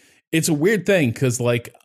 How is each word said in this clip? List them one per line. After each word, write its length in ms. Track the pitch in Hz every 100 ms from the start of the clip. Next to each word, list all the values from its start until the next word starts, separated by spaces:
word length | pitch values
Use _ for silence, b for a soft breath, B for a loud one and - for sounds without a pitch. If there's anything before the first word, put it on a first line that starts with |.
| b b -
it's 180 | 160 160
a 40 |
weird 320 | 147 180 214 180
thing 280 | 190 127
'cause, 260 | 113 131 117
like, 340 | 120 120 - -